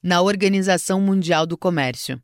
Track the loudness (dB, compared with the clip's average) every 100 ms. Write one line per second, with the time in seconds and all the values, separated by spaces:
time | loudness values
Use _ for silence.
0 | 2 2 2 2 0 2 2 0 0 0
1 | 2 0 2 0 0 -2 -2 0 -2 -4
2 | -10 -12